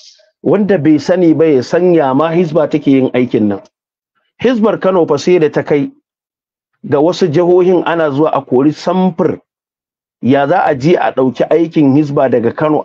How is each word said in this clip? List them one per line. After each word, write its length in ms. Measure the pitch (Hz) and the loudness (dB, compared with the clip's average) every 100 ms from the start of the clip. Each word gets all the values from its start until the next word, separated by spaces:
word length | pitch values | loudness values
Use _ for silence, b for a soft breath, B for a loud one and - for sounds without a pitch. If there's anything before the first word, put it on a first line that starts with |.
| b b b _ | b b b _
wanda 360 | 127 196 196 190 | -2 0 0 0
bai 180 | 151 151 | 2 0
sani 360 | 165 180 170 | 0 0 2
ba 120 | 143 160 | 2 2
ya 160 | 131 | 2
san 320 | 120 170 180 | 0 0 2
ya 200 | 165 135 | 2 2
ma 180 | 131 165 | 0 0
Hizba 360 | 165 165 160 147 | 0 0 -2 -2
take 160 | 151 143 | -2 0
yin 240 | 135 127 | 2 2
aikin 340 | 127 117 120 107 | -2 -2 0 -2
nan. 140 | 98 - _ _ _ _ _ _ - | -4 -10 _ _ _ _ _ _ -4
Hizbar 400 | 233 240 214 170 | -2 0 0 0
Kano 240 | 190 185 156 | 0 0 0
fa 120 | 139 | 0
sai 180 | 180 180 | 2 2
da 100 | 151 | 2
ta 120 | 151 | -2
kai 300 | - 151 135 _ _ _ _ _ _ _ _ _ - | -2 -2 -2 _ _ _ _ _ _ _ _ _ -4
ga 80 | 143 | 0
wasu 300 | 160 175 180 | 0 0 -2
jihohin 560 | 147 175 180 180 175 - | 0 2 2 2 0 -2
ana 240 | 170 151 | -2 -2
zuwa 220 | 135 156 | 0 -2
a 80 | 139 | -2
kori 300 | - 127 147 | -2 0 0
samfur. 640 | 147 180 185 185 175 135 95 _ _ _ _ _ _ _ - | -2 -4 -2 -2 -2 -4 -4 _ _ _ _ _ _ _ -6
Ya 260 | 120 139 139 | 0 0 2
za 160 | 180 - | 0 0
a 80 | 139 | -2
je 200 | 147 - | 0 0
a 140 | 113 | 0
ɗauki 320 | 127 131 - - | -2 -2 -2 0
aikin 440 | 156 165 165 139 143 | 0 0 0 2 2
Hizba 340 | 143 143 135 | 0 0 0
daga 220 | 123 113 - | 0 -2 -2
Kano 260 | 156 151 | -2 -2